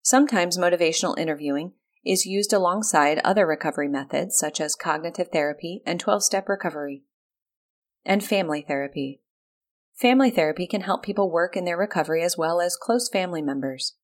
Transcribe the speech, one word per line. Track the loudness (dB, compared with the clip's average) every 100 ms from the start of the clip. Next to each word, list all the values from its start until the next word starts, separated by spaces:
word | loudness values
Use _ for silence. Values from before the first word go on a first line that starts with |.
Sometimes | 4 4 4 2 0 2
motivational | 2 4 2 2 -2 -2
interviewing | -4 -4 -4 -4 -6 _ _ _
is | -2 0
used | 0 -2 0
alongside | 2 2 0 2 4 4 2
other | 2 4
recovery | 2 2 -2 -2 -2
methods | -2 -2 -4 0 -2
such | -2 -4
as | -4
cognitive | -4 -2 -2 -4 -6 -2
therapy | 0 -2 -4 -10 -8
and | -6 -4
twelve-step | 0 0 2 0 -2
recovery. | -4 -4 -6 -8 -10 _ _ _ _ _ _ _ _ _ _
And | -2 -2
family | 2 0 0 -4
therapy. | -4 -4 -4 -6 -8 -10 _ _ _ _ _ _ _
Family | 0 4 6 6
therapy | 4 2 0 -4
can | -4
help | -2 -2
people | -2 0 2
work | 2 0 -2
in |
their | -2
recovery | -2 -2 0 0 0
as | 0 0
well | 0 2
as | 0 -2
close | 0 0 0
family | -2 -2 -4
members. | -4 -4 -6 -6 -10 _